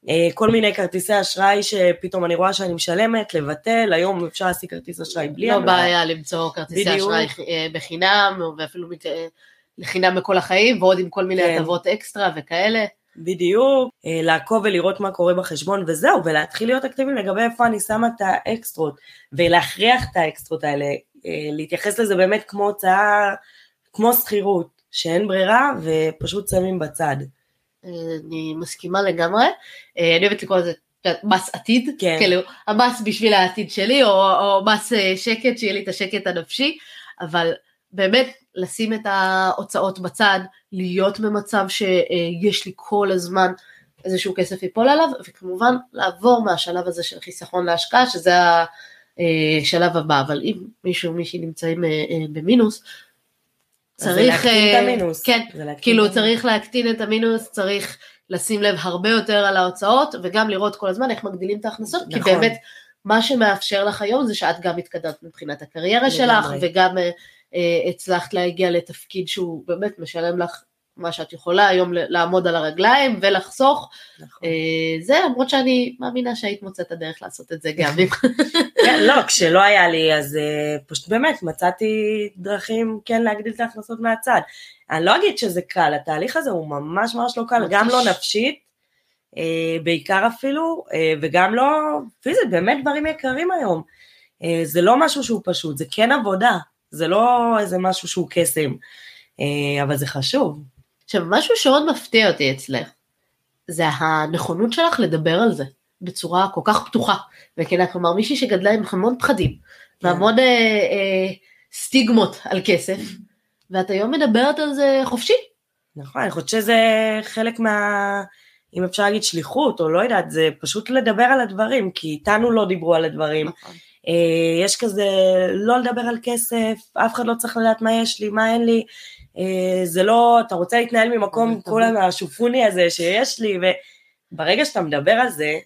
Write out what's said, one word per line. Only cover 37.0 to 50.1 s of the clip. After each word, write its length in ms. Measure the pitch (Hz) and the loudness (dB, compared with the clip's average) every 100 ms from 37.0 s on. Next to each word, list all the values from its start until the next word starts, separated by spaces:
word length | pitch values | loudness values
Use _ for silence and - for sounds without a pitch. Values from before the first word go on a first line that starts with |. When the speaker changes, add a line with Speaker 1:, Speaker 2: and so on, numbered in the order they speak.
| - - | -20 -14
Speaker 2:
אבל 320 | 170 170 165 - _ _ _ | -4 -2 0 -2 _ _ _
באמת, 360 | 190 190 233 254 - _ | -2 2 2 0 -6 _
לשים 380 | - 185 - 220 | -10 -8 -4 -4
את 80 | 220 | -4
ההוצאות 920 | 214 196 190 190 190 - 208 202 190 190 | -2 0 0 0 0 -2 -4 -4 -4 -4
בצד, 420 | 180 - 214 190 185 _ _ | -10 0 2 2 -2 _ _
להיות 480 | 190 185 180 190 202 | -6 -4 0 0 0
במצב 440 | 214 208 202 208 190 | -4 -4 -2 -2 -2
ש-, 140 | - | -2
אה, 240 | 196 185 - 175 170 175 | 0 2 2 -2 -4 0
יש 240 | 208 196 - | 0 -2 -8
לי 60 | 185 | -16
כל 340 | - 208 202 | -4 -2 0
הזמן 420 | 185 175 190 185 180 _ - _ _ | -2 -2 0 0 0 _ -20 _ _
איזשהו 300 | 185 185 196 185 | -6 -4 -4 -4
כסף 260 | 180 185 | -4 -4
ייפול 260 | 185 214 240 | -8 0 4
עליו, 200 | 294 320 262 - | 4 2 -2 -12
וכמובן, 480 | _ 185 185 240 247 - | _ -10 0 2 2 -4
לעבור 500 | - 190 175 220 240 | -4 -4 0 4 4
מהשלב 420 | 214 170 - 175 175 | 2 -2 -2 -4 -4
הזה 160 | 170 | -6
של 180 | 170 185 | -8 -10
חיסכון 460 | - - 170 180 180 | -16 -16 -8 -4 0
להשקעה, 400 | 170 - - 254 | -2 2 2 2
שזה 300 | 180 170 180 | 2 4 6
ה-, 280 | 175 170 165 - - - _ - | 6 4 2 -6 -20 -20 _ -4
אה, 440 | 170 160 156 156 | 0 2 2 0
שלב 320 | 147 170 175 165 | 0 2 2 0
הבא, 240 | 156 | 0